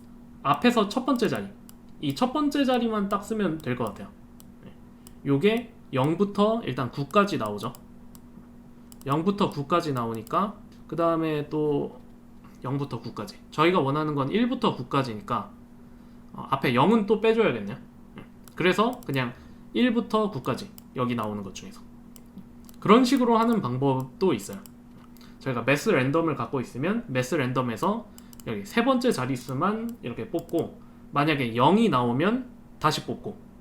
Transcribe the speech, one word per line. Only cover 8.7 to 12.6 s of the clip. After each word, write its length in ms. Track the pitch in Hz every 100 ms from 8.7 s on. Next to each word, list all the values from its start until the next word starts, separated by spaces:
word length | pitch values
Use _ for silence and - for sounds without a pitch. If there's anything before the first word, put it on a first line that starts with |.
| - - - 135
영부터 440 | 147 175 202 175
구까지 440 | 143 139 170 160
나오니까 600 | 131 117 113 104 165 208 - - - -
그 80 | 160
다음에 540 | 165 165 160 151 147
또 500 | 151 151 143 143 - - - - - - -